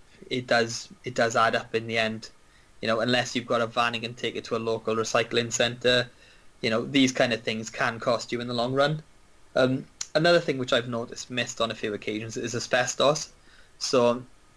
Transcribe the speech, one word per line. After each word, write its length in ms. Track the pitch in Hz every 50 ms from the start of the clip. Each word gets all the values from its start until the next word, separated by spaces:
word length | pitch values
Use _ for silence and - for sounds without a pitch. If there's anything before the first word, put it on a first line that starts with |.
| - - - - - -
it 160 | 131 127 127 -
does, 420 | 123 117 117 117 117 - - - - - -
it 100 | 127 127
does 220 | - 117 113 117
add 200 | 120 113 113 113
up 200 | 117 - - -
in 100 | 113 113
the 140 | 113 113 117
end. 320 | 113 110 110 107 - - - - _ - - - - _ - -
You 60 | - 110
know, 120 | 113 113
unless 340 | 113 123 123 123 120 - -
you've 120 | 123 113
got 160 | - 123 117
a 60 | 117 113
van 260 | 117 120 117 117 120
and 100 | 113 117
can 100 | 117 123
take 220 | - - 113 -
it 80 | 110 -
to 120 | - 120 113
a 20 |
local 360 | 113 113 113 110 - 110 110
recycling 580 | 113 110 - - 120 117 - - 120 120 117 113
centre, 560 | - 123 120 120 - - 120 123 123 120 - - - - - - - - - - -
you 100 | - 117
know, 160 | 110 113 139
these 280 | 139 135 139 131 127 127
kind 180 | - 135 120
of 100 | 113 110
things 280 | - 123 110 110 113 -
can 280 | - - 139 123 117 113
cost 340 | - 131 117 110 - -
you 100 | - 120
in 60 | 120 123
the 60 | 123
long 200 | 117 117 123 131
run. 280 | 139 139 147 156 156 - - - - - _ - _ - - -
Um, 300 | - 131 127 131 135 - - - - - - -
another 260 | 156 160 175 175 170
thing 160 | 165 - 139 127
which 160 | 123 - 135
I've 160 | 123 117 127
noticed 420 | 120 117 123 - - - - -
missed 300 | 127 123 120 - - -
on 100 | 117 113
a 40 | 110
few 180 | - - 110 104
occasions 420 | 101 - - 107 107 113 113 113
is 180 | 127 117 117 120
asbestos. 760 | 117 - - - 123 123 - - - 127 139 156 156 - - - - - - - - - - _ -
So 420 | - - - 127 120 120 120 127 123 - - - _ - _